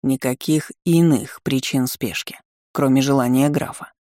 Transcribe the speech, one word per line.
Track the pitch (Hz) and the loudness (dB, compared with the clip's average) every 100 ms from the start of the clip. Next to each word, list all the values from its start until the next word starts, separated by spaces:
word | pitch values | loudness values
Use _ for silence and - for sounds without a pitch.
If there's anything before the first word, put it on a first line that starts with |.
"Никаких | 135 135 131 127 - 156 - - | -2 -2 -4 -4 -2 -2 -2 -8
иных | - 165 170 135 - - | 0 4 4 2 -2 -8
причин | - 135 - 139 127 | -4 -2 -2 -2 -2
спешки, | - 120 - - - _ _ _ | -4 -8 -8 -12 -16 _ _ _
кроме | - 139 135 | -2 2 2
желания | 135 139 123 127 143 | 2 2 2 2 2
графа". | 143 - - - _ | 0 -4 -12 -18 _